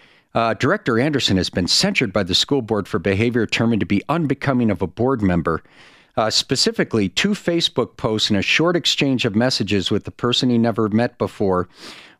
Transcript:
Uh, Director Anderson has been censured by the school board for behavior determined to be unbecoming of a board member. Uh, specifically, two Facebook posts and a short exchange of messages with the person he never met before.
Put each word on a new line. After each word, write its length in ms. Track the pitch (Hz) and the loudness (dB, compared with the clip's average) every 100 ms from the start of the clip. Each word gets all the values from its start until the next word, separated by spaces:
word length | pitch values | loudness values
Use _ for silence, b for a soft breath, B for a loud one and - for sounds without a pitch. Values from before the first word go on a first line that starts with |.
| b b b | b b b
Uh, 200 | 120 113 | -2 0
Director 440 | 110 131 208 - 113 | 0 0 0 0 0
Anderson 360 | 143 139 - 95 | 2 0 2 0
has 140 | 87 | 0
been 180 | - 87 | -2 0
censured 460 | - 196 196 113 | 0 0 0 0
by 100 | 107 | -2
the 100 | 92 90 | 0 -2
school 260 | - 143 | 0 -2
board 260 | 110 107 92 | 0 -2 -2
for 100 | 104 | -2
behavior 480 | 98 101 117 120 104 | 0 0 2 2 0
determined 360 | - 117 113 | 0 0 0
to 40 | 87 | 0
be 160 | 101 - | 0 0
unbecoming 640 | 160 147 135 - 123 113 | -2 -2 -2 -2 0 0
of 100 | 92 | 0
a 60 | 90 | -4
board 340 | - 123 131 | -2 -2 0
member. 400 | 101 87 80 80 b b b b b - | 0 0 0 -4 b b b b b -4
Uh, 120 | 110 | 0
specifically, 800 | - - 131 220 220 170 110 95 | -2 -2 -2 0 0 0 0 0
two 220 | - 196 | 0 -2
Facebook 640 | 208 - 170 - - 117 - | -2 -2 0 0 -2 -4 -4
posts 340 | 123 110 - | -2 -2 0
and 80 | 101 | 0
a 40 | |
short 340 | 87 - 165 170 | 2 0 2 0
exchange 480 | - - 143 127 | 0 0 0 0
of 100 | 120 | 0
messages 560 | 101 127 - 101 101 87 | 0 0 0 0 -2 0
with 140 | 104 | -2
the 80 | - | -4
person 380 | - 120 123 131 | -4 -2 0 2
he 80 | 117 | 2
never 320 | 117 113 107 | 2 0 0
met 280 | 107 120 - | 0 0 -2
before. 520 | 104 - 101 90 87 B B B B B | -6 -2 0 0 -2 B B B B B